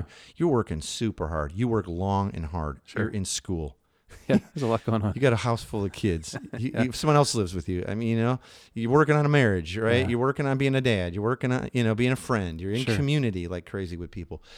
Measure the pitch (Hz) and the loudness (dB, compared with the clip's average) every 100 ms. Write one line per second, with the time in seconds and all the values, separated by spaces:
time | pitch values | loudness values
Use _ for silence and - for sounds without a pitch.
0 | - - - - 170 127 101 80 - - | -6 -14 -18 -2 2 2 0 -4 -6 -4
1 | 113 - 80 80 73 90 120 110 87 85 | -4 -2 -2 -2 -4 -2 0 0 -2 -2
2 | 98 98 98 - 80 87 76 67 - - | 0 2 0 -4 -6 -4 -6 -8 -8 -4
3 | 107 107 90 - - 87 73 - _ _ | -4 -4 -4 -6 -4 -6 -6 -10 _ _
4 | _ - - 131 - 156 120 113 - 113 | _ -10 0 0 0 -4 0 0 0 0
5 | 104 117 135 113 120 117 - 110 98 - | 0 2 2 4 0 -2 -4 -4 -4 -2
6 | 107 85 80 - - 117 127 113 123 - | 0 0 -4 -10 -10 -6 -4 -2 -2 0
7 | 156 147 139 117 92 92 80 90 - 104 | 4 4 4 2 -2 -4 -4 -4 -4 -2
8 | 117 113 117 127 - - - - 117 143 | 0 2 2 0 -6 -20 -14 -4 2 4
9 | 151 151 147 147 117 95 82 98 110 120 | 6 4 4 4 4 2 -2 -2 2 2
10 | 131 120 131 139 139 135 139 135 127 104 | 2 2 0 0 0 2 2 2 2 2
11 | 90 90 110 127 127 127 - 123 113 110 | 0 -2 -2 0 0 -2 -2 0 2 2
12 | 123 131 - 117 90 82 95 110 127 107 | 2 0 0 0 0 -4 -4 -2 0 0
13 | 139 151 123 95 87 90 - 101 90 85 | 2 2 0 -2 -4 -8 -8 -8 -6 -8
14 | 85 98 82 80 - | -10 -10 -12 -12 -16